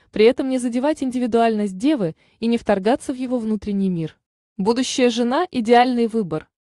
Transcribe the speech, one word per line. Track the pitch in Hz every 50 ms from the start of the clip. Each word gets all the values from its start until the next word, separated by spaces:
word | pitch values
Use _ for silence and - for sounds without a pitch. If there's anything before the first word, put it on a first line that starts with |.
| _ _
при | - 202 214
этом | 233 262 - 277 262
не | 262 254
задевать | 240 254 233 254 247 302 311 -
индивидуальность | 277 262 240 254 247 233 208 233 233 226 220 208 208 202 190
девы | 185 226 294 320 247 196 160 160 _ _ _ _ -
и | 226
не | 233 233 233
вторгаться | - - 208 196 185 214 262 - - -
в | 269
его | 254 262 240 254 247
внутренний | 220 220 220 196 - 214 202 196 196 190
мир. | 180 165 160 151 - _ _ _ _ _ _ _ _
Будущая | - 185 208 240 247 254 - - - 247 247
жена — | 220 233 240 240 262 302 370 -
идеальный | - 254 214 226 240 240 247 254 247 240 233
выбор. | 220 226 226 208 160 156 156 - _ _ _ _ _ _